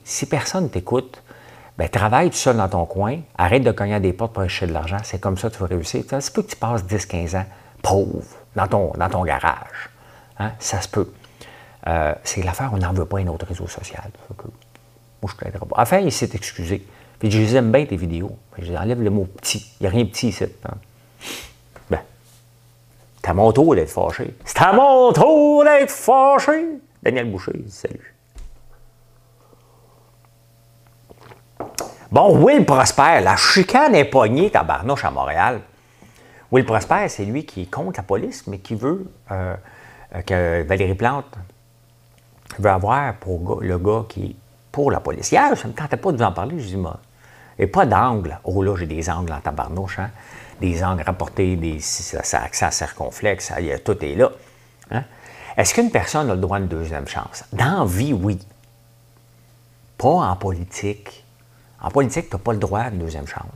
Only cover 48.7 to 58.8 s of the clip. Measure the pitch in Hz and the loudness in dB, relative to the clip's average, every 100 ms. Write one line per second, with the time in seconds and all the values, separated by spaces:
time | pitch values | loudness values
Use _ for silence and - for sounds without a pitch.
48.7 | 95 80 80 85 85 87 73 80 73 - | -2 -4 -6 -6 -6 -6 -6 -8 -6 -6
49.7 | 85 95 - 101 - - - - - 92 | -6 -8 -8 -10 -12 -20 -20 -20 -6 -4
50.7 | 82 92 92 - 90 - - 92 90 82 | -2 -2 -2 -4 -4 -6 -2 0 0 -4
51.7 | 76 - - - 80 - - - - 87 | -6 -8 -8 -8 -8 -4 -4 -4 -4 -2
52.7 | - 73 - 67 - 107 92 - 76 80 | -2 -8 -8 -10 -4 -4 -4 -6 -6 -6
53.7 | 69 - 101 73 82 127 - - _ _ | -4 -4 -4 -2 2 2 0 -20 _ _
54.7 | _ - 113 - - - - - - - | _ -8 -8 -8 -16 -20 -20 -8 -2 0
55.7 | - 233 123 - 151 139 92 95 101 92 | 2 2 0 -2 -2 0 0 -2 -2 -2
56.7 | 82 80 76 73 - - - - 110 127 | -4 -6 -8 -8 -10 -10 -14 -10 -2 0
57.7 | 190 110 90 143 110 98 95 - _ _ | 0 0 0 0 0 -2 -4 -8 _ _
58.7 | _ | _